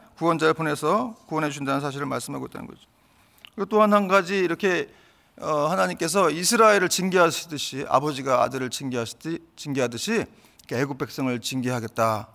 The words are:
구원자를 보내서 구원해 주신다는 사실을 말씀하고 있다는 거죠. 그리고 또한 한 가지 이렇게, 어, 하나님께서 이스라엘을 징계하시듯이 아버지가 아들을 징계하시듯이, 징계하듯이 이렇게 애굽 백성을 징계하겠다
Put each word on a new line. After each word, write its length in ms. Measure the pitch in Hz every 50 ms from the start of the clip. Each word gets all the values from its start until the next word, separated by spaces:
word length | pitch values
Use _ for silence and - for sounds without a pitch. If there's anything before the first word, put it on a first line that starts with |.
| - _ _ -
구원자를 360 | 165 170 165 156 156 160 160
보내서 640 | - 160 151 147 135 151 151 185 220 254 240 220 - _ -
구원해 220 | 160 156 156 147
주신다는 320 | 139 143 143 135 139 139
사실을 240 | 143 143 131 143 143
말씀하고 400 | 139 127 123 - - 143 135 131
있다는 220 | - - - - -
거죠. 140 | - - _ _ _ _ _ _ _ _ _ _ _ _ - - -
그리고 100 | - 196 190
또한 240 | 220 208 214 208 208
한 140 | 208 202 180
가지 300 | 190 196 180 170 202 196
이렇게, 520 | 185 165 170 - - 190 180 160 - - - _ _ _ _ _ _ _ _ -
어, 260 | - 151 156 147 147 151
하나님께서 640 | 180 190 190 185 175 - 165 165 160 202 185 160
이스라엘을 580 | 151 170 180 170 233 220 226 214 208 202 180 170
징계하시듯이 1000 | - - 180 190 180 180 170 165 - - - 170 151 135 - - 135 131 139 -
아버지가 520 | - 131 143 151 139 131 131 135 127 123 120
아들을 260 | 123 127 131 131 123
징계하시듯이, 720 | - - 143 131 127 120 117 110 - - - 160 170 - - _ _ -
징계하듯이 680 | - 147 135 139 127 120 117 113 - 202 226 214 - - - _ _ _ _ -
이렇게 180 | - - 131 117
애굽 160 | 143 139 143 131
백성을 380 | 151 - - - 135 131 123 117
징계하겠다 880 | - - 131 131 120 123 127 120 110 107 - - 113 113 110 104 101 -